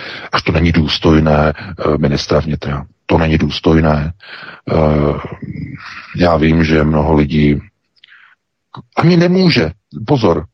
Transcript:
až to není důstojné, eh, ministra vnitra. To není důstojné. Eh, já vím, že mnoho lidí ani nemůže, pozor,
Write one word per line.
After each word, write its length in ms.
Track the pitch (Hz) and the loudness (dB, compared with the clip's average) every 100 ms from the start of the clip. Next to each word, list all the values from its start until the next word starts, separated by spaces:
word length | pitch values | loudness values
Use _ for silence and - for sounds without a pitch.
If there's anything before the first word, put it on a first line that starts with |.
| - - - | -16 -14 -8
až 100 | - | -4
to 100 | - | -2
není 200 | 82 85 | 0 2
důstojné, 840 | 82 73 - 85 78 78 76 76 | 2 0 0 2 2 4 2 0
eh, 440 | 71 - 82 80 76 | -2 -10 -6 -2 0
ministra 420 | 76 69 - 76 | 0 -2 0 -2
vnitra. 460 | 78 73 73 69 - _ - | -2 -6 -6 -8 -10 _ -2
To 120 | 82 | 0
není 200 | 80 80 | 2 0
důstojné. 760 | 73 - 85 80 76 76 76 - - - - - - | -2 -2 2 2 2 0 -2 -8 -16 -20 -20 -14 -4
Eh, 20 | 87 78 76 73 71 - - - - - - - - - - | 0 2 2 0 -2 -8 -12 -12 -12 -12 -14 -18 -18 -10 -2
já 220 | 87 80 | 0 2
vím, 260 | 78 82 | 2 2
že 200 | 78 80 | 2 2
mnoho 300 | 76 78 76 | 2 2 2
lidí 480 | 76 73 76 73 69 - _ _ _ _ - _ _ _ _ _ - - - | 2 2 2 2 0 -4 _ _ _ _ -20 _ _ _ _ _ -20 -10 0
ani 200 | 160 175 | 4 4
nemůže, 540 | 175 185 185 117 80 - _ 73 107 | 4 2 2 2 -2 -6 _ -8 -2
pozor, 380 | 139 104 80 76 | 0 2 0 -4